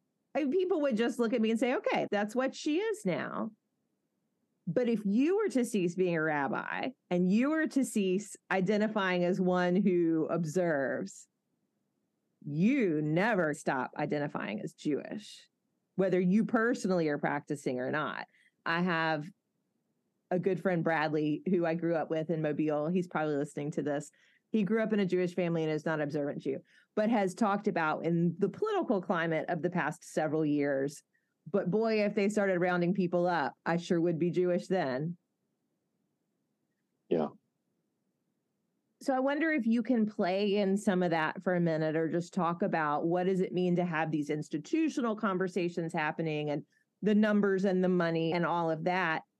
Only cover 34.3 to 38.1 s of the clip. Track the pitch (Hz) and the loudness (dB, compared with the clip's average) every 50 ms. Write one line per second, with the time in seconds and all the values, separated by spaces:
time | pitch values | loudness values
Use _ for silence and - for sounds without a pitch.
34.3 | 147 170 185 180 175 180 - - 180 185 160 131 123 131 151 170 175 - _ _ | 2 2 2 2 0 0 0 -2 -2 0 0 0 -2 -2 -4 -6 -6 -10 _ _
35.3 | _ _ _ _ _ _ _ _ _ _ _ _ _ _ _ _ _ _ _ _ | _ _ _ _ _ _ _ _ _ _ _ _ _ _ _ _ _ _ _ _
36.3 | _ _ _ _ _ _ _ _ _ _ _ _ _ _ _ _ 90 82 76 - | _ _ _ _ _ _ _ _ _ _ _ _ _ _ _ _ -2 -2 -2 -4
37.3 | - - _ _ _ _ _ _ _ _ _ _ _ _ _ _ | -6 -14 _ _ _ _ _ _ _ _ _ _ _ _ _ _